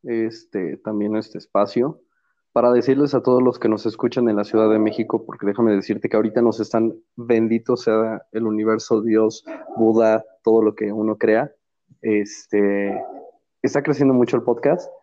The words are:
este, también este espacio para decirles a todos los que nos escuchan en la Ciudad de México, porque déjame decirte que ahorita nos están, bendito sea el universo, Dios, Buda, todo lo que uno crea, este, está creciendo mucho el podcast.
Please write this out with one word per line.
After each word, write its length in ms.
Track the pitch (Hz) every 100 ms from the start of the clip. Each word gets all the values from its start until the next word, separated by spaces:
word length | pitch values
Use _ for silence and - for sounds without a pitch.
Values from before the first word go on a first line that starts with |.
este, 720 | 147 117 113 113 _ 101 85 -
también 380 | - 107 104 110
este 220 | 110 -
espacio 640 | - 98 101 123 131 160 _ _ _ _ _
para 180 | 127 120
decirles 420 | 123 123 135 143
a 80 | 135
todos 180 | 127 127
los 180 | 127 120
que 100 | 113
nos 160 | 107 113
escuchan 420 | 107 123 127 117
en 60 | 104
la 80 |
Ciudad 260 | 104 110 110
de 100 | 110
México, 460 | 107 107 110 113 -
porque 220 | - 101
déjame 260 | 101 113
decirte 360 | 101 - 107 -
que 80 | -
ahorita 240 | 110 120
nos 180 | 117 110
están, 360 | 107 113 113 - _ -
bendito 640 | 117 113 113 113 113 123
sea 460 | - 110 110 107 -
el 140 | 110 113
universo, 560 | 107 110 110 - 113
Dios, 420 | 113 110 110 107 - - - -
Buda, 460 | 113 113 110 110 - _
todo 180 | - 110
lo 140 | 110 104
que 160 | 104
uno 260 | 107 107 107
crea, 340 | 113 110 147 _ _ _ _ _
este, 1000 | 110 107 104 - - 104 101 101 101 98 - - - _ _ _
está 220 | - 143
creciendo 300 | 147 139 139
mucho 220 | 127 120 120
el 60 |
podcast. 460 | 117 113 143 170 - -